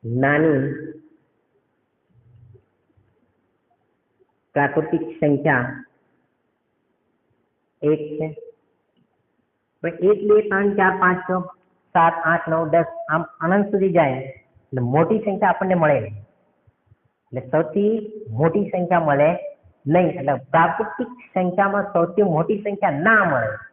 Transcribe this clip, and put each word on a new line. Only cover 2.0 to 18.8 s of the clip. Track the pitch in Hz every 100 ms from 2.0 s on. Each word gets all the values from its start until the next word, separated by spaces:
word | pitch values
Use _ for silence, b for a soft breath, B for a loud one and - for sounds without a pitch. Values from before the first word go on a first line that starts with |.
| _ _ _ _ - - _ _ _ _ _ _ _ _ _ _ _ _ _ _ _ _ _ _ _
પ્રાકૃતિક | - 139 165 151 165
સંખ્યા | 160 - 151 143 147 135 123 - - _ _ _ _ _ _ _ _ _ _ _ _ _ _ _ _ _ _ _
એક | 147 156
છે. | 151 151 156 151 - - _ _ _ _ _ _ _ _ _ _ _ _
પણ | 170
એક, | 156 185 208 208
બે, | 208 208
ત્રણ, | 196 202 196
ચાર, | 190 185
પાંચ, | 185 180
છ, | - 185 175 - _ _ _
સાત, | 180 165 165
આઠ, | 165 165 165
નવ, | 160 165
દસ, | 165 160 - -
આમ | 156 160 -
અનંત | 165 196 208
સુધી | 202 190
જાય | 170 147 127
એટલે | 135 - _ _ _ 131
મોટી | 120 139 165 220
સંખ્યા | 214 190 202
આપણને | 170 185
મળે | 180 156 139
નહીં. | 104 104
એટલે | - _ _ _ _ _ _ _ _ _ _ 123 127
સૌથી | 151 165 202 208 226 214 - -
મોટી | 110 160 208 202
સંખ્યા | 185